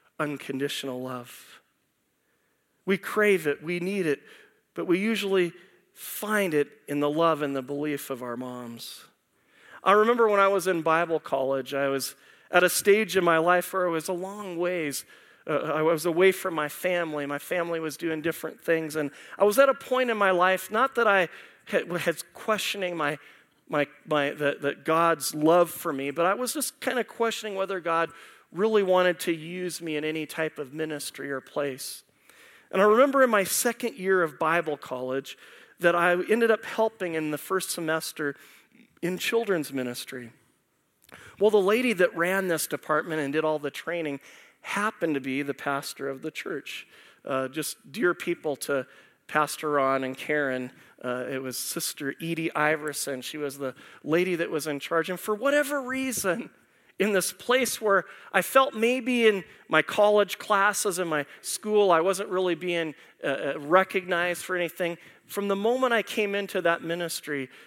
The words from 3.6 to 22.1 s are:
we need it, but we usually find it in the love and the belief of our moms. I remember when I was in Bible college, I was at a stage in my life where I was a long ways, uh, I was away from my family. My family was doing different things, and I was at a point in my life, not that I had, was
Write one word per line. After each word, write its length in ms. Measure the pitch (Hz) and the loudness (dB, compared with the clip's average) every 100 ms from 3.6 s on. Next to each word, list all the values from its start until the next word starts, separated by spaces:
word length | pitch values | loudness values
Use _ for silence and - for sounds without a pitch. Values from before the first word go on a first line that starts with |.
we 200 | 151 175 | -4 -4
need 260 | 180 202 165 | -2 -2 0
it, 160 | 139 - - _ _ _ | -2 -6 -20 _ _ _
but 100 | - | -8
we 160 | 170 180 | 0 2
usually 520 | 214 214 202 190 175 - - _ _ | 2 0 0 0 0 -4 -20 _ _
find 640 | - - - 208 214 190 | -18 -14 -8 -2 0 2
it 140 | 151 143 - - | 2 0 -4 -6
in 140 | 147 | -2
the 100 | 147 | 0
love 320 | 151 165 151 | 2 2 2
and 140 | 143 139 | -2 -4
the 60 | |
belief 480 | 127 143 151 143 - | -6 -6 -4 -6 -6
of 120 | 127 | -8
our 140 | 123 120 | -8 -8
moms. 680 | 127 123 120 117 - - - _ _ _ _ _ - - | -10 -10 -12 -14 -14 -18 -20 _ _ _ _ _ -20 -2
I 80 | - | 4
remember 380 | 208 220 240 226 | 6 6 4 4
when 100 | 202 | 6
I 80 | 196 | 6
was 220 | 196 175 | 4 2
in 140 | 170 | 0
Bible 360 | 160 160 170 160 | 2 2 2 -2
college, 560 | - 139 135 135 127 | -2 -2 0 -2 -2
I 140 | 139 139 | -2 0
was 260 | 139 131 - - _ _ | -2 -4 -12 -20 _ _
at 100 | 180 | 4
a 80 | 180 | 4
stage 460 | - 202 208 202 185 | 4 4 4 4 2
in 80 | |
my 140 | 175 160 | 4 4
life 340 | 165 175 175 | 4 2 2
where 160 | 190 180 | -2 -2
I 20 | |
was 160 | 165 156 | -2 -4
a 60 | |
long 440 | 180 185 208 202 170 | -6 -8 -10 -10 -4
ways, 480 | 175 180 151 135 - - - _ - | -2 -2 -4 -6 -12 -20 -20 _ -4
uh, 60 | |
I 280 | 151 156 151 | -2 -2 0
was 240 | 156 160 170 | 2 2 0
away 240 | 165 190 | 4 4
from 240 | 185 190 | 4 -4
my 140 | 165 147 | -4 -4
family. 580 | - 180 180 165 151 143 | -4 -2 -2 -2 -4 -6
My 120 | 143 | -8
family 420 | - 180 170 165 | -4 -4 -2 -4
was 160 | 160 143 | -6 -6
doing 260 | 170 160 | -4 -2
different 380 | 160 156 156 - | -4 -4 -10 -8
things, 340 | - 160 160 | 0 0 0
and 160 | 156 143 - - - | -4 -4 -8 -18 2
I 60 | |
was 160 | 208 208 | 4 6
at 100 | 277 | 4
a 60 | |
point 360 | 262 - 254 247 | 4 -2 0 0
in 60 | 214 | 2
my 140 | 196 | 2
life, 400 | 180 185 185 - | 4 4 2 0
not 240 | 214 262 | 0 0
that 140 | - 220 | 2 4
I 200 | 196 170 - - _ | 4 2 -4 -20 _
had, 240 | - 202 - | -2 -2 -2
was 360 | 170 160 | -2 -2